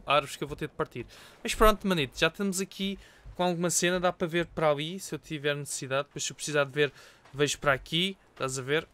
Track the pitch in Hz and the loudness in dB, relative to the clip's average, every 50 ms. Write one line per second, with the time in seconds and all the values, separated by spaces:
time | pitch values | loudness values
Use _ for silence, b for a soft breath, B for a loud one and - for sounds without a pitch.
0 | - - 139 147 139 139 - - 160 139 147 - 160 143 - - 160 - - 123 | -2 2 2 2 2 0 -4 -8 -8 -8 -8 -8 -8 -6 -6 -6 -6 -6 -6 -10
1 | 113 B B B B B B B - - - - 233 214 208 208 - 196 185 165 | -12 B B B B B B B -6 -4 2 6 6 6 6 6 2 0 0 0
2 | 139 123 - - 165 165 165 - 202 196 180 185 196 190 - - 196 196 196 185 | 0 -2 0 2 2 2 2 0 -2 -2 -2 -2 -4 -6 -6 -6 -6 -4 -6 -8
3 | B B B B B - - - 180 180 175 165 175 170 160 - - 175 180 185 | B B B B B -10 -4 -2 0 0 0 0 0 0 2 2 2 2 2 2
4 | 175 180 175 - 185 165 160 175 170 - - - 160 151 147 139 151 160 185 190 | 2 0 0 0 -2 -2 0 -2 -2 -2 -2 2 2 2 2 2 -2 -6 -8 -10
5 | - - 165 143 - - 160 147 139 147 143 143 143 - - - 147 127 131 139 | -8 -8 -10 -10 -8 -8 -8 -2 -2 -2 -2 -2 -4 -8 -8 -8 -6 -4 -2 -2
6 | 143 - - 165 - - 147 - - - 147 147 139 135 127 147 147 135 B B | -2 -4 -6 -8 -8 -8 -8 -8 -6 0 2 2 2 2 2 0 0 0 B B
7 | B B B B B - - 135 147 135 - - - 147 135 127 - - 160 165 | B B B B B -8 -2 0 0 0 0 0 2 2 2 2 0 -2 -2 0
8 | 185 196 190 - _ _ _ - 131 131 131 135 127 131 147 160 - - | 0 0 -2 -6 _ _ _ -6 -6 -6 -4 -6 -4 -2 -2 -2 -2 -4